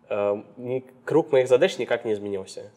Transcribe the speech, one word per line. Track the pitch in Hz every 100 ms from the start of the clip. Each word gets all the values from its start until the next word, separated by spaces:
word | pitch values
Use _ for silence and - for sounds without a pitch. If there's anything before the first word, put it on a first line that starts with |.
| _
Э, | 107 101 101 - -
ни-, | 123 127 - -
круг | - 151 160
моих | 135 123
задач | 127 185 -
никак | 117 120
не | 117
изменился. | 104 101 98 95 - 104